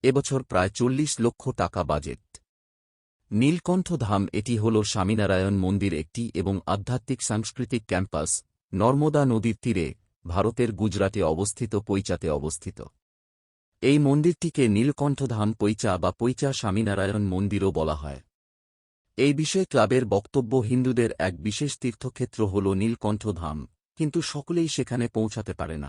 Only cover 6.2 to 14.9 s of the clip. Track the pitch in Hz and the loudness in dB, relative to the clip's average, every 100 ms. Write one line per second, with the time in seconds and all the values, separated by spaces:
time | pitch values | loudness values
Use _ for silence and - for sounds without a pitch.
6.2 | 117 - 95 98 - 98 101 123 - 131 | -6 -4 -2 -2 -2 -4 -2 -6 -4 -6
7.2 | - 110 110 - 120 123 - 90 95 78 | -2 -2 -4 -8 -4 -4 -2 -2 -2 -4
8.2 | 78 - _ _ _ 95 110 139 151 147 | -4 -4 _ _ _ 0 2 4 2 2
9.2 | 139 113 113 107 123 95 78 - _ _ | 2 2 0 -2 -2 -2 -2 -6 _ _
10.2 | 85 87 104 113 120 98 107 95 95 104 | -6 0 0 0 -2 0 -2 0 0 2
11.2 | 82 80 104 - 113 107 101 98 98 87 | 0 0 -2 -4 -4 -4 0 -2 0 -4
12.2 | 82 73 73 - - - - _ _ _ | -2 -2 -2 -6 -10 -12 -18 _ _ _
13.2 | _ _ _ _ _ _ 127 147 143 143 | _ _ _ _ _ _ 4 4 6 4
14.2 | 160 170 170 - 123 104 131 | 2 2 -2 2 4 4 2